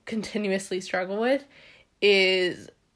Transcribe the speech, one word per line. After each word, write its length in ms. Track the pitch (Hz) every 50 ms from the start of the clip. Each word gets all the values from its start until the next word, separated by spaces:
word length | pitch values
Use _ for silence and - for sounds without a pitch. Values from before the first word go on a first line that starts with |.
| _
continuously 760 | - 226 220 196 - - 208 208 196 190 196 196 - 185 185
struggle 360 | 185 - - 185 185 185 202
with 280 | 214 233 254 277 277 277 _ _ - - - - _ _ _ _ _
is 680 | 196 208 196 190 190 185 185 185 185 175 - - - - - _ _ _ _